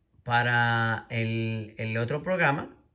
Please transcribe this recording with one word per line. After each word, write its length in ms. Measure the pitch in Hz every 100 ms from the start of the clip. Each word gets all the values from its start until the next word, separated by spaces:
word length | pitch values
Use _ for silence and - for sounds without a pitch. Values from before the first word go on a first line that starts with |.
| _ _
para 840 | - 120 120 120 117 117 117 113 -
el, 640 | 117 113 117 113 113 107 -
el 220 | 113 113
otro 240 | 117 147
programa 520 | 175 185 160 139 359 - _